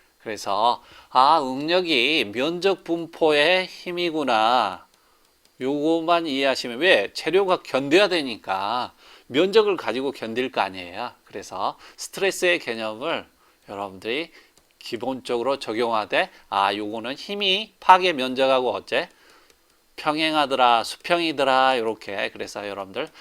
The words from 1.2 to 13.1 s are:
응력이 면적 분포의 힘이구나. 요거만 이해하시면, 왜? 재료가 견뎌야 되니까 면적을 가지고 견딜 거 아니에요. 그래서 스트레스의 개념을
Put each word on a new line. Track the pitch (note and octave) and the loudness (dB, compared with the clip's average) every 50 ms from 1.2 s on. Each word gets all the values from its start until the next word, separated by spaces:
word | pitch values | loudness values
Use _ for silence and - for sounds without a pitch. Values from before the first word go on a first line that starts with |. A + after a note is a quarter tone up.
| C3 D3 D#3+ D#3+ | 6 6 6 4
응력이 | C#3 B2+ C3 C#3 D3 D#3+ F3 F#3 F3+ E3 D#3 A#2+ A#2+ C#3+ D#3 D#3 A2+ G2+ G2+ | 2 -2 -4 -6 -2 0 0 0 0 2 2 2 2 2 2 0 -2 -2 -2
면적 | B2 C3+ D#3+ F3 F3 E3 G3 F3+ - - | -4 -4 -2 -4 0 0 0 0 0 -2
분포의 | - E3+ E3+ E3 D#3 - - E3+ D#3 D3+ D3 D3 E3 F#3 F#3 F#3 | -4 -4 -4 -4 -8 -4 0 2 2 4 4 4 4 2 2 0
힘이구나. | F3 - - - F3+ F3 F3 F3 E3+ D3+ D#3+ C#3 B2+ A#2 A2 A2 A#2 B2 B2 A2 F#2+ F2+ E2+ - _ _ _ _ _ _ _ _ _ _ _ _ _ _ - | -4 -10 -12 -10 -8 -6 -4 -4 -2 -2 -2 0 2 2 4 4 4 4 4 2 0 -2 -8 -14 _ _ _ _ _ _ _ _ _ _ _ _ _ _ -6
요거만 | B2+ C3 D3 D3 D3 D#3+ E3 E3 D#3+ E3+ F3 E3+ E3 | -4 -4 -2 0 0 0 0 0 2 0 0 0 0
이해하시면, | D#3 C3+ C3+ C#3 C3+ B2+ - - B2+ A#2 B2+ | -2 -2 0 2 0 0 0 -4 -8 -4 0
왜? | E3 F#3+ D#3+ G#2+ G2 F#2+ - | 4 6 6 4 4 0 -6
재료가 | - - D#3+ D#3+ F#3+ G3+ F#3 F3+ - | -6 -4 0 2 2 4 2 0 0
견뎌야 | - - - C3 C#3 C#3+ D3+ F#3+ G#3 | -2 -2 -2 -2 2 4 4 6 6
되니까 | F3 F3+ E3 C#3 B2+ A2 F#2+ - - F#2+ F#2+ G2 G#2 A#2+ B2+ A#2 - - _ - - - - _ | 4 2 -2 -2 -4 -8 -10 -6 -4 -4 -2 -2 -2 -4 -4 -4 -6 -10 _ -20 -20 -20 -20 _
면적을 | - A#2 C#3+ F3+ G3 G3 A3+ G#3+ G#3 F#3 | -2 2 2 2 6 4 4 4 4 0
가지고 | - - A2+ A2 C3 C3+ C#3 | -2 -2 -4 -4 -2 -4 -4
견딜 | C3 - A#2 A2 A2+ B2 C3 C3 | -6 -6 -8 -6 -4 -4 -4 -4
거 | - A#2 | -2 -2
아니에요. | G2+ G2 F#2 F#2 F2+ F2 F2+ G#2 A#2+ A#2 - _ _ | -2 -2 -4 -8 -12 -12 -10 -10 -10 -12 -12 _ _
그래서 | _ - G#2 F#2+ - F#2+ F#2 G#2 C3 - - - - - | _ -14 -14 -14 -10 -6 -4 -4 -4 -4 -6 -14 -20 -18
스트레스의 | - - - - - F#3+ F#3+ - - F#3 F3 F3 | -16 -16 -12 -6 -2 -2 -2 -2 0 0 0 0
개념을 | D#3 - B2+ A#2 A2+ A2+ A2 G#2+ A2 C#3 E3+ | 0 -2 -6 -6 -6 -6 -6 -8 -6 -6 -6